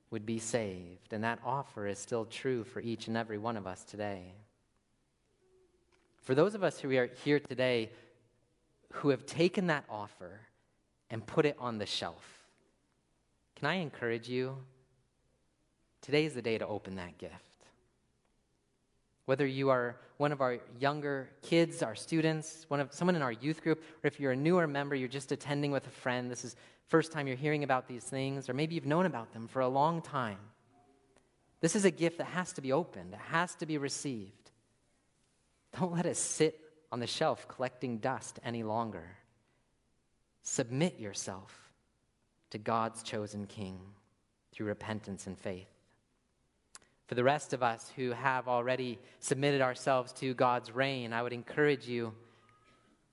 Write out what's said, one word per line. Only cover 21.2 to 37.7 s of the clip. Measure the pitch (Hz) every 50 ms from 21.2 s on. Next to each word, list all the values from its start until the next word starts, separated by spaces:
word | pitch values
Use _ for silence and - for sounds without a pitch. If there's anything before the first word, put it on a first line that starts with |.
| 127 - - - -
kids, | - 165 165 170 160 143 - 156
our | 113 107
students, | - - - 165 160 156 160 160 156 151 - - - - -
one | 143 143
of, | 139 127 -
someone | - 170 185 180
in | 160 143
our | 123 113
youth | 110 127 151 156 - -
group, | 165 156 160 - - - - -
or |
if | 147 - -
you're | 139 131 127
a |
newer | 131 143 165 185 180 165
member, | 151 139 143 143 143 143
you're | 131 127 117
just | 127 139 - - 143
attending | 127 - 135 143 143 147 143
with | 139 135 -
a | 135
friend, | - - - 127 123 127 123 123
this | 123 - -
is | 117 - - - - - _ _ -
first | - 160 156 160 -
time | 151 143
you're | 135 127
hearing | 123 147 151 151 147 147
about | 135 135 127 127 -
these | 127 117 -
things, | - 139 135 135 135 135 139 131 -
or | 123
maybe | 135 160 160 170
you've | 160 131
known | 139 151 170 190
about | 175 135 117 113 - -
them | 113 113 113
for | - 131
a | 131 127
long | 131 135 147 160 170 165 160
time. | - 147 135 123 107 98 95 104 110 - _ _ _ _ _ _ _ _ _ _ _ _ _ _ _ _ _ _ _ _ _
This | - 165 -
is | 214 196
a | 190
gift | 147 127 165 165 165 -
that | 135 -
has | 135 180 180 - -
to | -
be | 135 131 131
opened. | 135 135 - - 98 87 90 104
It | 104 - -
has | 151 165 175 175 -
to | - 170
be | 156 156 143
received. | 139 135 - - - 143 127 107 95 98 - - - - _ _ _ _ _ _ _ _ _ _ _ _ _ _ _ _ _ _ _ _ _ _ _ _ - -
Don't | 185 175 175
let | 170 175
it | 160 117
sit | - - - - - 156 156 - - - - - _ _ -
on | 120 123
the | 117
shelf | - - - 165 151 117 - - -
collecting | - - 127 127